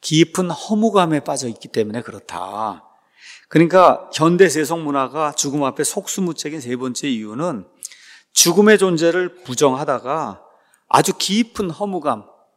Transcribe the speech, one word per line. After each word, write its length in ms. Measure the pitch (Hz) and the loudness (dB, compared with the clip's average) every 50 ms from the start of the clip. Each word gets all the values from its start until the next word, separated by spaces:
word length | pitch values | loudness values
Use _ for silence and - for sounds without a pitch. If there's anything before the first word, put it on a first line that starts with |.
깊은 480 | _ - 151 156 165 165 - - 185 175 | _ 0 4 4 4 4 2 -4 -4 -4
허무감에 680 | 165 - - - 214 208 214 226 202 202 180 165 156 147 | -4 -10 -6 -4 -2 2 2 2 4 2 2 2 2 -2
빠져 280 | 139 - 151 127 131 123 | -2 -4 -6 -6 -6 -8
있기 200 | 113 - - - | -8 -10 -16 -8
때문에 340 | _ - 110 107 104 120 | _ -2 -2 -2 -4 -8
그렇다. 840 | 117 - 101 101 _ - - 85 90 95 101 104 110 107 95 80 _ _ _ _ _ _ _ _ - - - - _ _ | -8 -10 -16 -18 _ -14 -12 -10 -10 -10 -8 -6 -6 -6 -8 -10 _ _ _ _ _ _ _ _ -20 -20 -20 -20 _ _
그러니까 600 | - 156 170 165 170 185 180 156 123 - - - - | 2 2 2 6 6 6 8 8 6 4 -2 -12 -4
현대 340 | - 151 165 175 180 190 180 | 0 2 2 6 6 4 4
세속 320 | 131 151 151 135 165 170 | 4 0 -2 -2 -4 -4
문화가 520 | 160 147 139 143 135 127 127 151 160 147 | -4 -4 -2 -2 -2 -2 -4 -4 -4 -4
죽음 320 | 143 - - 143 131 147 143 | -4 -4 -6 -4 -2 -2 -4
앞에 200 | 135 123 - 151 | -4 -2 -4 -4
속수무책인 760 | - - 208 190 - - - 190 175 156 - - 151 147 160 | -4 -4 -6 -8 -8 -6 -4 -4 -4 -4 -6 -8 -10 -10 -10
세 140 | 131 120 123 | -8 -8 -8
번째 320 | 123 127 131 120 - - 147 | -6 -6 -8 -8 -6 -4 -4
이유는 580 | 131 113 107 107 107 123 160 180 156 107 92 _ _ _ - - - - - - - - _ _ _ | -4 -4 -6 -10 -8 -6 -6 -6 -6 -8 -10 _ _ _ -20 -20 -20 -20 -20 -20 -20 -20 _ _ _
죽음의 440 | - - 165 170 180 208 214 214 202 | 2 2 2 4 4 6 6 6 6
존재를 680 | 190 190 175 160 160 170 170 185 180 180 - - - | 4 2 0 2 2 2 2 2 -2 -4 -6 -12 -14
부정하다가 1000 | - 127 120 147 139 127 131 151 147 139 120 113 123 143 160 156 113 98 90 _ _ _ _ _ _ _ _ _ _ | -12 -2 2 2 2 2 0 -2 -4 -4 -4 -4 -6 -6 -6 -6 -8 -10 -14 _ _ _ _ _ _ _ _ _ _
아주 260 | - 135 147 - 190 - | 0 2 2 2 -2 -4
깊은 540 | - - 185 214 240 226 _ - 214 180 | -4 -2 0 0 -2 -2 _ -8 -6 -6
허무감 540 | 156 - 208 208 190 180 147 151 123 107 101 - _ _ _ _ _ | -6 -6 -6 -6 -6 -4 -4 -4 -4 -4 -6 -18 _ _ _ _ _